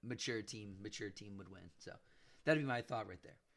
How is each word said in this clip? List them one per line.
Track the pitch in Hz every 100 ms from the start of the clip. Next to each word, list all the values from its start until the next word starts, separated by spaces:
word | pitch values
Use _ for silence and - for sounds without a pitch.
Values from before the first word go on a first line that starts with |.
mature | 117 120 - 117
team, | 98 110 104 95
mature | 104 - 107
team | 98 104 98
would | 95
win. | 95 87 -
So | - - - - - -
that'd | - 156
be | 139
my | 120
thought | 113 117 104
right | 90
there. | - - _